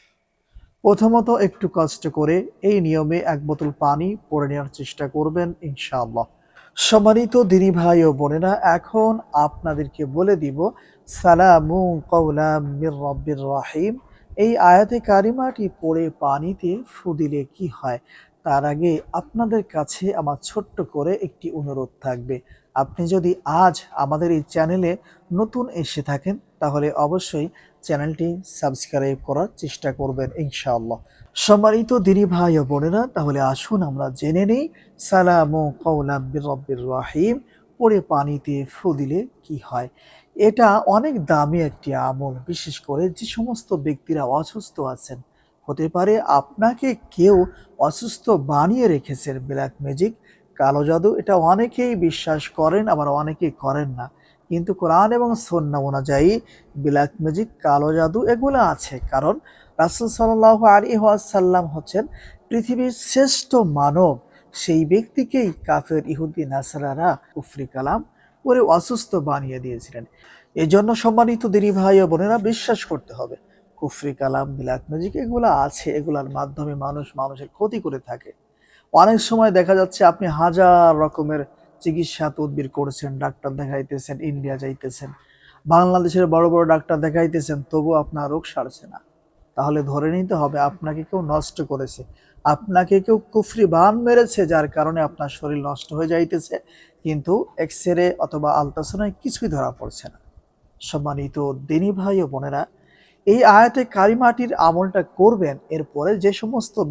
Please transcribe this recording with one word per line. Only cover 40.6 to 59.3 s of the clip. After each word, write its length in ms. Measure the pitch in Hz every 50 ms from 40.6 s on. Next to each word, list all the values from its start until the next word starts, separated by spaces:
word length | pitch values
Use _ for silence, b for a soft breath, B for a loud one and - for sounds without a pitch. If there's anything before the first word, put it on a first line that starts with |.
| 233 208 202 220 -
অনেক 280 | - 196 220 269 311 269 208 147
দামি 340 | - 160 147 147 147 165 170
একটি 280 | 160 143 - - - 139 135 131 127 131
আমল, 260 | 131 131 139 135 127 127 127
বিশেষ 300 | 175 170 - - 156 139 -
করে 240 | - - 139 147 180 185
যে 160 | 165 - 226
সমস্ত 420 | 220 - 226 226 247 233 226 - - 196 151 139
ব্যক্তিরা 380 | 151 143 - _ - 160 151 135 123 135 151
অসুস্থ 380 | 156 - - 220 - - - - 143 131 127
আছেন। 240 | - - - 131 127 - _ _ _ _ _ _ _ _ -
হতে 180 | 139 151 160 160
পারে 260 | - 180 185 208 214 220 - - 143 139
আপনাকে 500 | - - - 202 - - 247 - 269 262 240 - - -
কেউ 260 | - 170 175 202 202 180 180 180 B B B B _ -
অসুস্থ 460 | 139 156 156 - 240 220 - - - 233 208 160 135 135
বানিয়ে 340 | 147 143 156 185 233 254 240 196
রেখেছেন, 460 | 156 135 - - 139 - - 147 131 131 127 139
ব্ল্যাক 240 | 135 139 135 131 - -
ম্যাজিক, 300 | 139 139 135 143 185 226 226 b b b b b b _ _
কালো 260 | - 135 135 143 147 147
জাদু। 260 | 151 160 165 175 214 233 214
এটা 140 | - 202 196 175 160 165
অনেকেই 400 | 190 208 233 233 - 247 247 247 233
বিশ্বাস 460 | 180 165 160 - - - 165 156 151 - - - 170
করেন, 260 | 156 160 175 208 220 214
আবার 200 | 175 147 147 143 143 147
অনেকেই 320 | 151 156 151 - 175 151 - - 139
করেন 240 | 135 139 147 147 135 127 120
না। 80 | 120 135 b b b b b b _ -
কিন্তু 200 | 170 170 170 190 190
কোরআন 340 | - 180 160 160 180 208 220
এবং 180 | 240 240 247 233 226 - -
সুন্নাহ 340 | - 170 170 151 147 143 143 135 139
অনুযায়ী 400 | 139 135 135 147 139 139 156 185 220 226 b b b b b b -
ব্ল্যাক 380 | 143 139 147 143 143 147 143 - -
ম্যাজিক, 280 | 156 156 151 190 226 226 - _
কালো 280 | - 151 143 143 147 151 156
জাদু 260 | 165 160 160 170 233 247 220
এগুলো 260 | 240 233 262 277 277 254 214 165
আছে, 240 | 147 - - - 135 123 - -
কারণ 240 | - 135 147 165